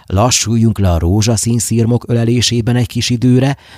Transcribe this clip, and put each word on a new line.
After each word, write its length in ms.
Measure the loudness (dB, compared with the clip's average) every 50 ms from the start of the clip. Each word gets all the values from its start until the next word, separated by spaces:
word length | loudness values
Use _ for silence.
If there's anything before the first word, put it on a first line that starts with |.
| -10
Lassuljunk 760 | -4 0 0 2 2 0 -2 -2 -2 0 2 2 2 0 0
le 120 | 0 0
a 80 | 0 0
rózsaszín 600 | 0 0 0 0 0 0 0 -2 -2 -2 -2 -2
szirmok 440 | -2 -2 0 0 0 2 0 -2 -2 -2
ölelésében 680 | -2 0 0 0 0 0 0 -2 -2 -2 0 0 0
egy 120 | 0 -2 -2
kis 220 | -4 -4 -4 -2
időre, 480 | -2 0 2 2 2 4 2 0 -2 -4 -10 -20 -20